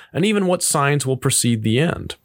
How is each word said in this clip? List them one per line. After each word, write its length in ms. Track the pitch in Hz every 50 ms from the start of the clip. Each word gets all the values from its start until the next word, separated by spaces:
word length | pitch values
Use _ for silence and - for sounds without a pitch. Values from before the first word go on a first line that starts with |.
| - _ -
and 120 | 135 175
even 200 | 214 214 202 190
what 160 | 180 185 175
signs 460 | - - - 151 143 139 147 143 -
will 100 | 131 131
precede 460 | 127 - 139 135 - - 123 117 110 107
the 160 | 110 110 123
end. 360 | 160 175 131 98 95 92 - _